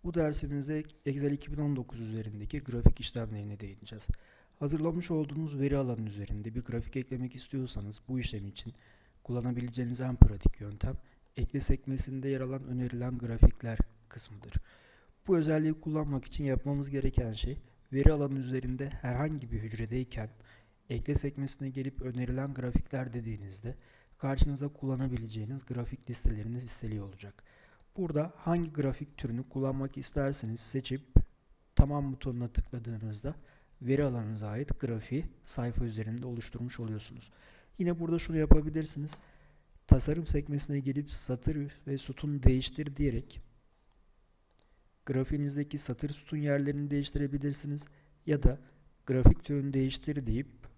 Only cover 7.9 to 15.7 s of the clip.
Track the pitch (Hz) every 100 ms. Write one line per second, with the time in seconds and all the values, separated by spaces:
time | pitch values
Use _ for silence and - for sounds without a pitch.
7.9 | 107 - 127 117 107 101 - 113 - -
8.9 | - _ _ - 120 123 120 120 123 120
9.9 | 123 127 123 - 101 - - 104 104 123
10.9 | 143 - _ _ - 120 139 - 135 -
11.9 | 135 - 135 135 135 127 135 135 127 123
12.9 | 120 123 127 120 117 - - 117 113 -
13.9 | - - 113 - 104 - - - - -
14.9 | - - _ - 175 156 156 156